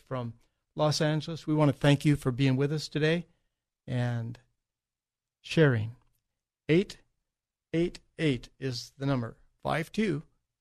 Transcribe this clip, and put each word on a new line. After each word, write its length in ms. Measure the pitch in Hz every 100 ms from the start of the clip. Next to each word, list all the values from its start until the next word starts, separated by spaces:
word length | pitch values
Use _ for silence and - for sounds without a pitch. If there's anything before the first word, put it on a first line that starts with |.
| -
from 260 | 131 120 - _ _ _ -
Los 260 | 151 -
Angeles. 440 | 151 156 151 160 -
We 80 |
want 160 | 151 151
to 80 | -
thank 280 | 143 143 151
you 100 | 143
for 160 | 135
being 240 | 123 135 131
with 160 | 143
us 160 | 156 -
today 400 | 151 151 170 - _ _ _ _ _ -
and 540 | 123 120 120 117 120 _ _ _ _ _ _ _ _ _ _
sharing. 540 | - - 151 117 110 - _ _ _ _ _ _ -
Eight 300 | 165 208 - _ _ _ _ _ _ _
eight 260 | 165 175 - _ -
eight 320 | 160 120 - -
is 340 | 135 120 - -
the 80 | 139
number, 320 | 131 113 - _ _
five 300 | 135 143 165
two 320 | - 220 147 - _ _ _